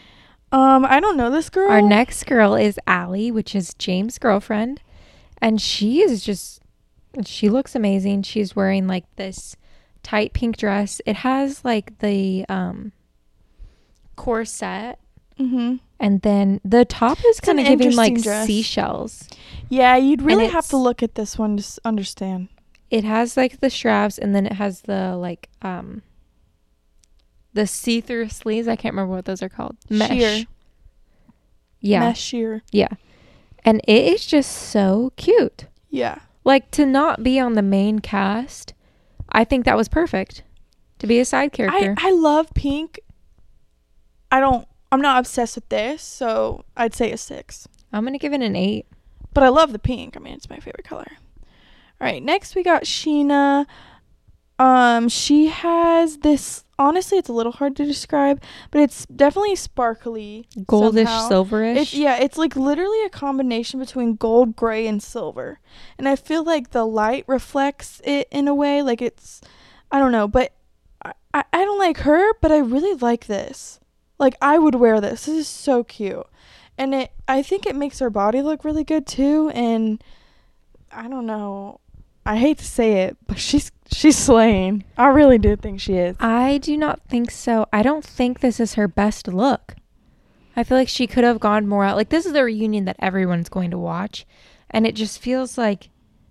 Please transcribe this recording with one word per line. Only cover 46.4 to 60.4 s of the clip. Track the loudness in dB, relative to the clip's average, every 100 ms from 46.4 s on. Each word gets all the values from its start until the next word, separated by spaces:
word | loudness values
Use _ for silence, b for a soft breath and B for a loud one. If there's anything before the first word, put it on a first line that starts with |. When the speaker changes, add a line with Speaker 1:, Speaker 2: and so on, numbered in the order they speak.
| -4 -6 -14 -4
Speaker 1:
I'd | -4 -2
say | -4
a | -4
six. | -12 -16 -18 -20 -20 _ _
Speaker 2:
I'm | -6 -6
gonna | -6
give | -4
it | -4
an | -2 -2
eight. | -2 -4 -10 -20 _ -20 -4
Speaker 1:
But | 4
I | 6
love | 6 2
the | 0
pink. | -4 -6 -10 -18
I |
mean, | -20
it's | -20 -20
my | -20
favorite | -18 -18
color. | -16 -16 -16 -20 _ -20 b b b b b _
All | -6
right, | -6
next | -2 -2 -2 -4
we |
got | 0 0
Sheena. | 0 -6 -2 0 2 2 2 2 -2 b b b _ _ _ _ _ 2
Um, | 6 6 6 4 0
she | -2 2 4 4
has | 0 0 2 4 4 2 0
this, | 2 2 -2 -14 -14 0
honestly, | 2 2 0 -2
it's | 0
a |
little | -4 -4
hard | -2 -4 -2
to | -4
describe, | -4 -4 0 2 0 B B B
but | 2
it's | 2 2 -16
definitely | 2 2 4 -2 -4
sparkly | -6 -4 -4 -4 -10 -12 -14 -16